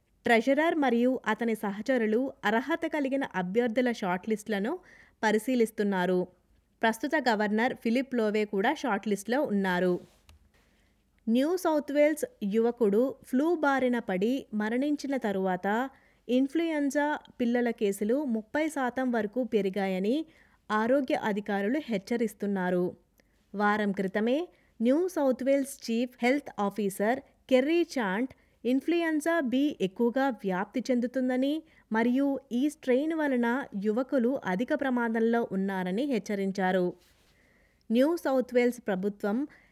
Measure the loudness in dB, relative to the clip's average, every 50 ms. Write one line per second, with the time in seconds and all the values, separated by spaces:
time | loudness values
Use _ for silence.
0 | _ _ _ _ _ 4 4 4 4 4 2 2 2 2 2 2 2 2 2 2
1 | 2 2 2 0 -2 -4 -2 -2 -2 -2 -2 -2 -4 -6 -6 -6 -4 -2 0 0
2 | 2 2 0 0 0 -2 -6 -4 -2 0 0 0 0 0 -2 -2 -2 -4 -2 -2
3 | -2 -2 -2 -2 -2 -2 -4 -4 -4 0 0 2 2 2 2 2 0 0 0 -2
4 | -2 -2 -2 -2 0 -2 -2 -2 -2 -4 -4 -2 -2 -2 -4 -6 -8 -14 -20 -20
5 | -20 -20 _ _ 0 2 2 2 2 0 2 2 2 0 0 -2 -2 0 0 2
6 | 2 2 2 0 0 -2 -8 _ _ _ _ _ _ _ _ _ 0 0 0 0
7 | -2 -2 0 0 2 2 2 2 0 0 0 0 0 0 -2 -2 -2 0 0 0
8 | 0 0 0 0 0 2 2 0 0 0 0 0 0 0 0 0 -2 -2 -2 -2
9 | 0 -2 -2 -2 -2 -2 0 0 0 0 0 0 0 2 2 2 2 2 0 0
10 | -4 -10 _ _ _ -20 -20 -20 _ _ _ _ _ _ _ _ _ _ _ _
11 | _ _ _ _ _ 0 2 2 2 2 0 0 0 0 0 0 0 0 2 4
12 | 4 4 4 0 -4 -8 -6 _ -6 -2 0 2 2 2 0 2 2 2 4 2
13 | 2 0 -2 -6 -8 -2 0 0 2 2 2 2 2 2 2 2 2 0 0 -2
14 | -2 -2 -2 0 0 0 0 -2 -4 -6 -6 -4 -2 -2 -2 -2 0 0 -2 -2
15 | -4 -4 -4 -2 -2 -2 -2 -2 0 0 -2 -2 -2 -2 -2 -2 -2 -4 -8 _
16 | _ _ _ _ _ -2 0 2 2 0 0 -2 -2 -2 -2 -2 -2 0 0 0
17 | 0 0 -2 -4 -8 -12 -6 -4 -2 0 0 0 0 0 -2 -2 -2 -2 -2 -2
18 | -2 0 0 0 0 -2 -2 -4 -4 -4 -2 -2 -2 -2 -2 -2 -4 -2 -2 -2
19 | -2 0 0 0 -2 -2 -2 -4 -4 0 0 0 0 0 -2 -2 -2 -2 -2 0
20 | 0 0 0 0 -2 -6 _ _ _ _ _ _ _ -2 -2 0 2 2 2 2
21 | 2 0 -2 -2 -2 -2 -4 -4 -4 -4 -4 -2 -2 -2 -2 -2 -2 -4 -4 -6
22 | -4 -4 -2 -2 -2 -4 -4 -4 -4 -4 -2 -2 0 0 2 0 0 -2 -4 -8
23 | _ _ _ _ _ _ _ _ _ _ -4 0 0 2 2 2 0 -2 -2 -2
24 | -4 -4 -2 -2 0 0 0 0 -2 -4 -10 _ _ _ _ -2 2 2 4 2
25 | 2 0 0 0 0 0 0 0 2 2 2 2 0 -2 -8 -10 -6 -4 -2 -2
26 | -2 -2 -4 -2 0 0 2 0 -2 -6 -4 -2 -2 -2 -2 -2 -2 -2 -2 0
27 | 0 0 0 -2 -4 -10 _ _ _ 2 2 2 4 2 2 0 0 0 -2 -2
28 | -2 -2 -2 -2 -4 -4 -8 -14 _ _ _ _ -2 0 0 0 0 0 0 0
29 | 0 0 0 0 0 0 0 0 0 0 0 0 0 0 0 -2 -4 -4 -2 0
30 | 0 0 2 0 0 0 -2 -4 -4 -4 -2 -2 -4 -4 -4 -6 -2 0 0 0
31 | 0 -2 -2 -2 -2 0 0 0 0 0 -2 -4 -6 _ _ _ _ _ -2 0
32 | 2 2 2 2 2 0 -2 -4 -6 _ -4 -2 -2 -2 -2 -4 -2 0 0 2
33 | 2 0 -2 -2 0 0 0 0 0 0 0 -2 -4 -6 -8 -4 -2 -2 -2 -2
34 | -2 0 0 0 2 0 0 -2 -2 -2 -2 -2 -2 -2 -2 -2 0 0 0 0
35 | 0 0 0 0 2 2 2 2 0 -2 -2 -2 -2 -2 -2 -2 -4 -2 -2 -2
36 | -2 -2 -2 -4 -2 -4 -4 -4 -2 -4 -2 0 0 2 2 2 0 0 -2 -6
37 | _ _ _ _ _ _ _ _ _ _ _ _ _ _ _ _ _ 0 2 4
38 | 4 4 2 0 0 0 0 0 0 2 2 2 2 2 0 -2 -4 -4 -2 -2
39 | -2 -4 -4 -4 -2 -2 -2 -2 -4 -6 -10 -16 _ _